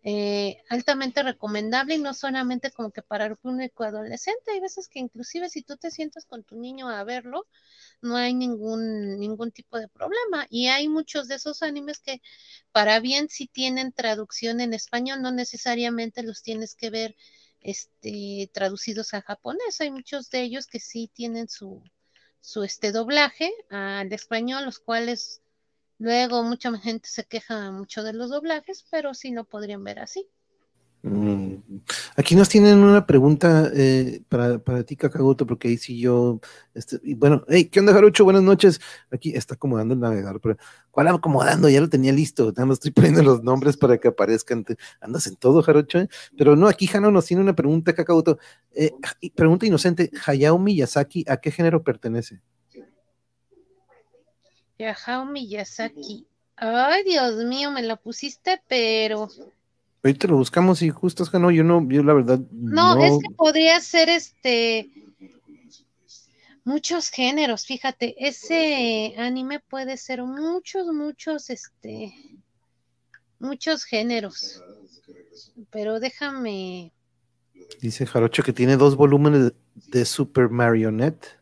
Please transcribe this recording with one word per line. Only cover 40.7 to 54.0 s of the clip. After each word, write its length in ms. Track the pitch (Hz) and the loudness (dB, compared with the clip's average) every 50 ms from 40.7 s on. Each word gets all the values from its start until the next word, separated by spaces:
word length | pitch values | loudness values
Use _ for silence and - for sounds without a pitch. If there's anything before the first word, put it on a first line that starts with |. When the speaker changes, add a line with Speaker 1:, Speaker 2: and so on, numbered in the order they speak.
| - _ _ _ | -20 _ _ _
Speaker 2:
¿cuál 180 | _ - 143 165 | _ 2 4 4
acomodando? 600 | 175 170 170 170 147 131 - 131 135 160 - 151 | 4 2 0 0 2 2 4 2 2 4 6 6
Ya 100 | 135 139 | 6 6
lo 80 | 156 165 | 4 4
tenía 240 | 160 135 131 131 135 | 2 2 2 4 2
listo, 400 | 143 156 - - - 123 110 98 | 2 2 0 0 0 0 0 0
nada 140 | - 127 | -2 0
más 80 | 135 135 | 0 0
estoy 160 | - - 151 | 0 -2 0
poniendo 320 | - - - - 151 165 156 | 4 6 6 8 8 6 8
los 200 | 139 131 117 113 | 6 6 4 4
nombres 360 | 123 127 135 131 147 143 - | 0 0 2 2 0 0 2
para 180 | - 123 120 | 4 4 4
que 120 | 110 - 123 | 6 4 0
aparezcan. 540 | 104 - 101 98 113 110 - - 123 117 104 | 2 2 0 2 2 -2 0 -4 -6 -6 -4
Te-, 120 | - - - - - - _ | -8 -10 -10 -10 -20 -20 _
andas 260 | - 104 123 165 - | -14 -8 -6 -6 -6
en 100 | - - | -6 -10
todo, 260 | _ - 123 139 165 - | _ 2 4 4 6 6
Jarocho, 380 | - 151 147 151 - - 170 | 6 4 4 2 2 -2 -2
¿eh? 80 | 185 - - - - - _ | -2 -2 -6 -14 -20 -20 _
Pero 180 | - - 151 147 | 2 6 6 8
no, 140 | 147 180 214 | 8 6 4
aquí 180 | 196 - 196 | 4 2 -2
Jano 240 | 180 - 208 202 214 | -2 0 2 2 4
nos 140 | 208 185 165 | 4 4 2
tiene 180 | - 175 180 196 | 2 0 0 2
una 140 | 196 185 | 2 2
pregunta, 380 | 156 151 143 156 165 160 - 160 | 0 0 0 0 0 0 0 -2
Kakagoto. 440 | - 165 - 170 165 160 170 151 - - - - _ _ _ _ | -2 0 2 2 2 4 2 0 0 -4 -20 -20 _ _ _ _
Eh, 180 | - 151 156 - 135 139 - - _ - | -2 -2 -2 -2 -6 -14 -14 -14 _ -14
y 80 | 170 | -12
pregunta 340 | _ - 160 160 165 185 226 | _ 2 4 4 4 4 2
inocente: 460 | 220 180 156 - 185 175 160 175 - - - - | 2 2 2 2 0 0 0 -2 -4 -4 -8 -4
¿Hayao 320 | - 143 139 139 151 160 175 | -2 0 2 4 4 4 4
Miyazaki 640 | 190 208 208 165 135 - - 147 143 - - 180 160 - | 2 2 2 2 0 0 0 -2 -2 -2 -4 -8 -2 -2
a 100 | 135 - | -4 -2
qué 120 | - 156 | -2 -6
género 320 | 151 - 170 165 165 160 160 | -2 0 0 2 2 2 0
pertenece? 600 | - 127 - _ 120 113 120 113 - 110 95 _ _ _ _ _ _ _ - - _ _ _ _ _ _ _ _ _ _ _ _ _ 392 349 370 _ 381 381 381 _ _ _ | -2 -6 -4 _ -6 -6 -6 -6 -8 -16 -20 _ _ _ _ _ _ _ -20 -20 _ _ _ _ _ _ _ _ _ _ _ _ _ _ _ _ _ _ _ _ _ _ _